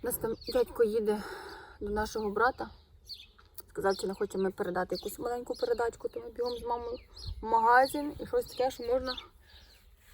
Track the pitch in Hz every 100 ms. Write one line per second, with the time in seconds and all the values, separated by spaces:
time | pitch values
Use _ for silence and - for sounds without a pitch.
0 | 233 - 226 226 - 254 233 - 226 220
1 | 214 208 - - - - - - 208 208
2 | 220 226 214 202 494 - 220 - _ -
3 | - - - - - - - - 196 190
4 | 185 196 202 190 190 185 185 180 180 185
5 | 208 - 240 240 247 - 480 466 466 -
6 | 466 480 466 466 480 233 240 480 480 480
7 | - - - - 220 226 330 247 269 294
8 | 294 - - 240 240 - 254 262 233 262
9 | 254 247 - _ - - - - - -
10 | -